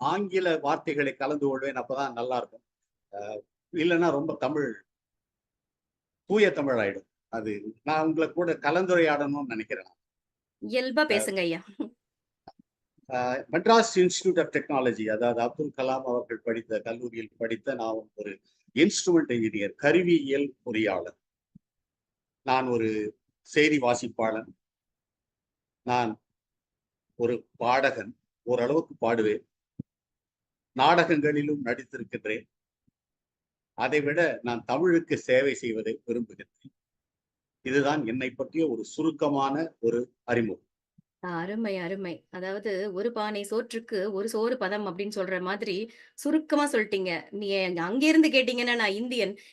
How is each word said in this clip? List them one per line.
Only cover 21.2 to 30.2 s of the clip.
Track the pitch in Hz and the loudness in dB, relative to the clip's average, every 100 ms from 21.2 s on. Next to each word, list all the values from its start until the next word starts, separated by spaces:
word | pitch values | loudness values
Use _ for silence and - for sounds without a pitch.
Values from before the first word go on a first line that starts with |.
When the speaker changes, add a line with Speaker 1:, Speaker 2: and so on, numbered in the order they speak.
| _ _ _ _ _ _ _ _ _ _ _ _ 131 | _ _ _ _ _ _ _ _ _ _ _ _ 0
Speaker 1:
நான் | 131 131 | 2 2
ஒரு | 120 110 107 104 - _ _ - | 0 0 0 -4 -8 _ _ -2
செய்தி | 151 151 151 | 2 4 4
வாசிப்பாளன், | 123 123 120 - 110 110 - - _ _ _ _ _ _ _ _ _ _ _ _ 123 | 2 2 -2 -2 -2 -2 -8 -18 _ _ _ _ _ _ _ _ _ _ _ _ 0
நான் | 123 117 110 _ _ _ _ _ _ _ _ _ - | 0 0 -4 _ _ _ _ _ _ _ _ _ -4
ஒரு | 120 120 - _ | -2 -2 -8 _
பாடகன், | 120 131 135 117 101 - _ _ 117 | 2 4 2 0 -8 -14 _ _ -2
ஓரளவுக்கு | 120 120 156 - - | 0 2 0 -2 -2
பாடுவேன், | 113 117 107 104 - _ _ - - _ _ _ | 0 2 2 0 -6 _ _ -18 -18 _ _ _